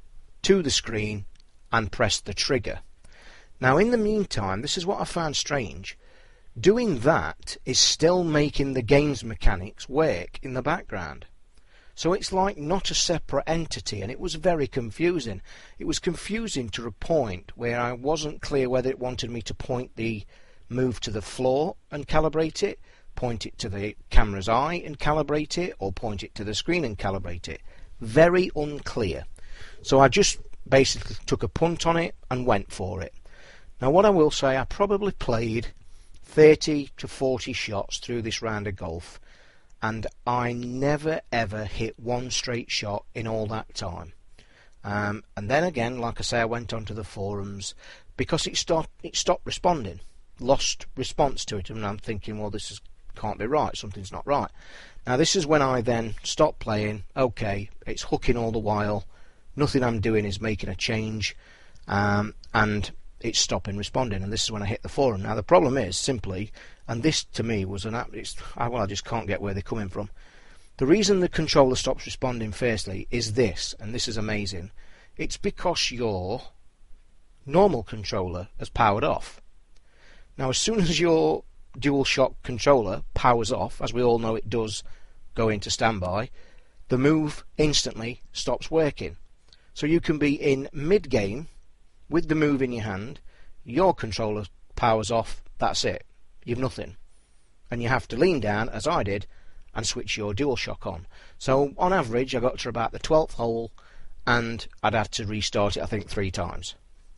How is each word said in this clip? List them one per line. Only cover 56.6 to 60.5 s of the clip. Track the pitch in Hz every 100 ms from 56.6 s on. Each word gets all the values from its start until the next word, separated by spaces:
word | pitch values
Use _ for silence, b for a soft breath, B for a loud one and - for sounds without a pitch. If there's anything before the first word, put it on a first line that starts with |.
| - 107 107 107 - 139
Okay, | 127 - 107 98 104 - -
it's | -
hooking | - - - 117
all | 113
the | 113
while, | 107 104 104 104 - b b b b -
nothing | 147 139
I'm | 123 113
doing | 113 110 104
is | 95
making | 107